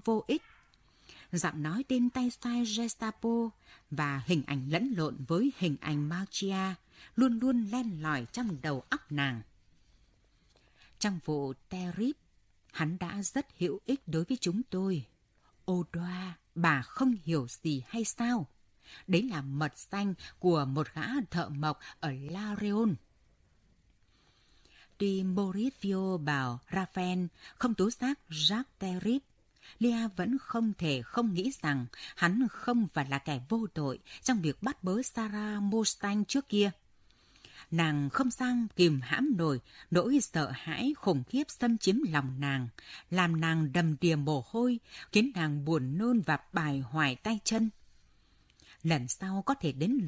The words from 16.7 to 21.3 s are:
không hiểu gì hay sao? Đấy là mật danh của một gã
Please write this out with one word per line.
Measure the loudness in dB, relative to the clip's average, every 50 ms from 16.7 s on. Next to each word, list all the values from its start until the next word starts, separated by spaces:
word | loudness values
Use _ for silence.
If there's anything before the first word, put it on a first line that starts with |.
| 2 2
không | 0 -4 -2 0 2 2 2 0 0
hiểu | -2 0 0 -2 -4
gì | -8 -6 -4 -2 -2 -2 -4 -4
hay | -4 -4 -4
sao? | -2 -2 -2 0 0 0 0 -2 -6 -10 _ _ _ _ _ _ -20 -20 -12 -2
Đấy | 2 2 2
là | 2 0 -4 -6
mật | -4 -4 -2 -2 -2 -2 -4 -8
danh | -12 -8 -4 -2 -2 -2 -2 -4 -8 -16 -8 0
của | 2 4 4 4 2
một | 0 0 -2 -2 -2 -4
gã | -6 -4 -2 -2 -2 -2 -2